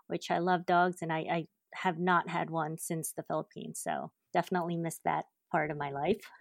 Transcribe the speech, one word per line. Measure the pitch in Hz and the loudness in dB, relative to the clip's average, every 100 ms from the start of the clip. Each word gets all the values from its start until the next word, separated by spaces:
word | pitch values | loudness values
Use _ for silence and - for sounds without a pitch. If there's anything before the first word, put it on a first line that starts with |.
| - | -8
which | 170 - | -6 0
I | 170 | 0
love | 175 180 175 | 2 2 4
dogs, | 175 180 180 | 6 4 2
and | 165 | -2
I, | 160 | -2
I | - 170 156 _ _ - | 0 -2 -4 _ _ -4
have | 190 165 | 0 2
not | 180 170 170 | 4 4 4
had | 170 160 | -2 0
one | 165 151 160 | 0 -2 -4
since | - 165 156 - | -4 -4 -4 -6
the | |
Philippines. | - 160 156 - - 156 | -4 -4 -4 -10 -10 -8
So | - - - - _ | -4 -4 -6 -12 _
definitely | 180 - 180 170 170 | -2 0 0 -2 -2
missed | 165 - - | -4 -4 0
that | 156 - _ _ | 0 -2 _ _
part | 165 151 | 0 0
of | 147 | -2
my | 147 | -4
life. | 139 156 214 - - | -2 0 0 -4 -16